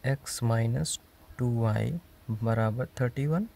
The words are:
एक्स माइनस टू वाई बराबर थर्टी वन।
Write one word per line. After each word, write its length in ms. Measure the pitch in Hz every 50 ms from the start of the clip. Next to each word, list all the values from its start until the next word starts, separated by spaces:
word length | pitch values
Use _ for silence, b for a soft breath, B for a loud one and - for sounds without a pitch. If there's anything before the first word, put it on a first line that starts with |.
| -
एक्स 360 | 131 135 - - - - -
माइनस 560 | 120 117 113 113 113 117 120 135 160 160 - - - - - - - - - -
टू 100 | 123 123 120 117
वाई 300 | 113 110 107 110 110 117 156 170 - - - - - -
बराबर 540 | 113 107 113 113 113 113 110 110 107 123 127 - - -
थर्टी 260 | 127 120 - 139 139
वन। 200 | 147 156 180 214 226 -